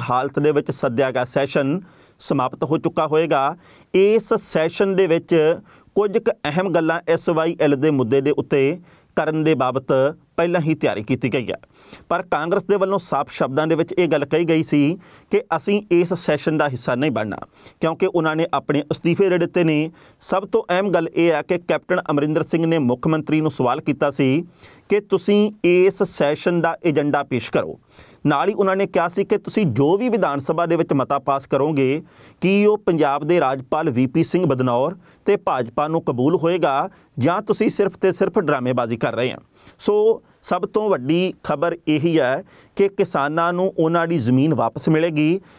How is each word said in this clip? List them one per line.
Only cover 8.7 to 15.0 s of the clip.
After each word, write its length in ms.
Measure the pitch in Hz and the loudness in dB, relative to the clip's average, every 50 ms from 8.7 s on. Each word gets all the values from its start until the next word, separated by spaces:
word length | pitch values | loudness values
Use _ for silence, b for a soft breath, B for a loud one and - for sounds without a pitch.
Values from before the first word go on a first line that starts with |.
| 165 175 b b b b b b _ | 0 -4 b b b b b b _
ਕਰਨ 260 | - 156 156 156 156 156 | 2 2 2 2 2 2
ਦੇ 100 | 160 160 | 2 2
ਬਾਬਤ 360 | 127 131 127 123 135 131 - 143 135 131 143 170 - _ _ _ | 2 2 0 0 -2 -2 0 2 2 2 2 0 -4 _ _ _
ਪਹਿਲਾਂ 220 | - 170 175 170 180 | -2 0 0 0 0
ਹੀ 120 | 151 156 160 | 0 0 -2
ਤਿਆਰੀ 260 | - - 131 101 98 104 | 0 0 -2 -2 -2 -4
ਕੀਤੀ 280 | - 135 117 - 123 - | -4 -4 -2 -2 -2 -2
ਗਈ 140 | 139 117 | -2 -4
ਹੈ, 100 | 92 - - - B B B B B B B B - | -6 -8 -10 -12 B B B B B B B B -4
ਪਰ 120 | 170 180 185 - | -4 -4 -4 -4
ਕਾਂਗਰਸ 320 | - 147 151 170 185 202 - | -4 -4 -2 -2 -2 -2 0
ਦੇ 120 | - 196 | 0 0
ਵੱਲੋਂ 220 | 202 190 190 196 190 | 0 0 0 0 -2
ਸਾਫ਼ 340 | - - - 135 143 - - | -2 -2 -2 -2 -2 -4 -4
ਸ਼ਬਦਾਂ 320 | - 165 131 131 143 156 | -4 -4 -2 0 0 0
ਦੇ 80 | 160 165 | 0 0
ਵਿੱਚ 180 | 151 165 170 - | 0 -2 -2 0
ਇਹ 140 | - 180 | 0 0
ਗੱਲ 160 | 160 156 147 143 | 2 0 0 0
ਕਹੀ 200 | 135 - 156 175 | 0 0 0 0
ਗਈ 180 | 160 165 160 151 | 2 0 0 0
ਸੀ 340 | - - 147 143 143 180 190 | 2 2 2 2 2 0 -4